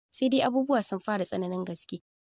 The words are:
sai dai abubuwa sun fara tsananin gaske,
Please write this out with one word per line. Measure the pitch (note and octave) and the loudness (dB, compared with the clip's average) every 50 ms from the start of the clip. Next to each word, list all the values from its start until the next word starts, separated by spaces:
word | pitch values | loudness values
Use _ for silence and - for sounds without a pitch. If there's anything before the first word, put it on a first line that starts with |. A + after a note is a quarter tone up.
| _ _ | _ _
sai | - - C4 C4 | -2 2 2 4
dai | B3+ C4 | 4 4
abubuwa | - B3 A#3+ C4+ C4+ C#4 C#4 A#3 G3+ | 4 4 2 2 2 2 2 2 2
sun | - G3 F#3+ | 0 -4 -4
fara | - - G#3+ G3 F3 | -2 -2 -2 -2 -2
tsananin | - - F#3+ F#3 F3+ F3+ F#3 F3+ | -2 -2 -2 -2 -2 -2 -4 -4
gaske, | F3+ E3+ - - - - E3+ - _ _ _ | -6 -6 -8 -8 -8 -10 -12 -12 _ _ _